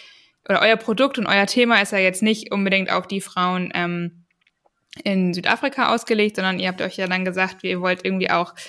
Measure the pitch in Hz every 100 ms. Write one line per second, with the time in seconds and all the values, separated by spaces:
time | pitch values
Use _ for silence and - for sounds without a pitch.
0 | - - _ _ - 196 214 220 226 202
1 | 262 - 214 196 196 - 240 226 202 202
2 | 185 185 214 214 - 196 196 190 185 180
3 | 180 196 - - 180 180 180 - 175 175
4 | 170 170 _ _ _ _ _ _ _ -
5 | - 190 185 180 - 233 285 277 247 226
6 | - 220 208 208 190 185 185 180 185 -
7 | 185 185 185 185 185 185 185 185 185 180
8 | 185 190 185 170 175 -